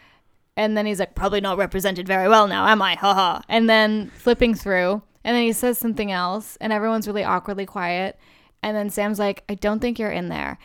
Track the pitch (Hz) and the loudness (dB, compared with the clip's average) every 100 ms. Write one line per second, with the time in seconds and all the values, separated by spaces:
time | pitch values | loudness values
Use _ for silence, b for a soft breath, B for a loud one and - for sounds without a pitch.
0 | b b b b _ - 214 214 214 190 | b b b b _ -4 -2 0 -2 -2
1 | 185 - 196 202 - 185 185 190 196 180 | -4 -2 -2 0 0 -2 -2 -2 -2 -4
2 | 185 190 185 220 202 190 196 220 190 165 | -2 2 6 6 4 2 2 4 2 2
3 | 202 190 180 - - 226 226 220 214 214 | 2 4 2 0 -2 2 4 6 4 0
4 | 202 - 240 233 240 214 202 185 180 208 | -6 -2 0 2 2 0 0 2 2 -2
5 | - _ 220 240 226 220 247 233 233 220 | -6 _ -2 0 0 0 -2 0 -2 -2
6 | 208 180 180 208 - - 220 214 220 226 | -4 -2 -2 -4 -10 -8 -4 0 0 -2
7 | 208 208 - 185 208 196 190 202 175 175 | -2 -4 -2 -2 -2 -8 -8 -6 -4 -2
8 | 190 - b b b _ 214 214 208 208 | -4 -8 b b b _ -6 -4 -4 -4
9 | 208 208 202 196 - 196 208 214 240 233 | -4 0 -2 -4 -8 -4 -2 -2 -2 -4
10 | 208 175 175 160 - - | -4 -4 -6 -6 -8 -10